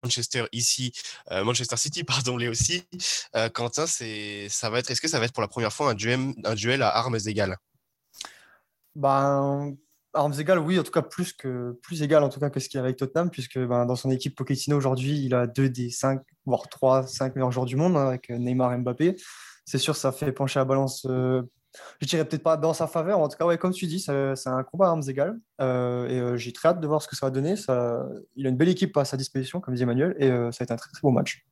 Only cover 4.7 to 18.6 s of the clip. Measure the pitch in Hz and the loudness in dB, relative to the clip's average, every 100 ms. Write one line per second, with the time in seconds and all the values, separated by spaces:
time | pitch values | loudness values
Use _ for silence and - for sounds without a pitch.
4.7 | 113 123 120 - 143 117 - 104 - 110 | -2 -2 -2 -2 0 0 -2 -4 0 -2
5.7 | - 147 104 110 127 135 127 104 110 110 | 2 0 2 0 0 0 -4 -4 -2 0
6.7 | 135 113 110 120 113 104 104 98 92 _ | 2 4 4 2 -2 -2 0 0 -2 _
7.7 | _ _ _ _ - - - _ _ _ | _ _ _ _ -18 -18 -18 _ _ _
8.7 | _ _ 151 139 139 139 139 139 139 143 | _ _ -2 2 4 4 2 2 0 -4
9.7 | 139 _ _ _ - 147 143 151 185 151 | -8 _ _ _ 0 0 0 2 2 4
10.7 | 185 180 170 139 - 180 - 135 123 123 | 2 2 0 0 -4 -6 -6 -6 -4 -6
11.7 | 120 - 170 147 156 139 135 143 139 - | -8 -10 -4 4 6 6 0 -2 -2 -4
12.7 | 139 127 131 135 160 175 - 123 131 127 | -2 -2 -2 -2 0 0 -2 -8 -4 0
13.7 | 123 123 127 131 131 139 - 131 135 - | 2 2 0 0 0 -2 -6 -2 -2 2
14.7 | 147 135 131 131 147 131 123 117 123 135 | 2 2 0 0 0 2 2 0 2 0
15.7 | 123 120 120 135 135 - _ - 123 - | 0 -6 -2 0 0 -6 _ -2 -2 -2
16.7 | - 131 131 131 - 131 131 127 123 127 | 0 4 4 2 -4 -4 0 0 0 -2
17.7 | 131 170 165 135 127 - 120 123 127 | 2 2 4 2 0 -6 -4 0 2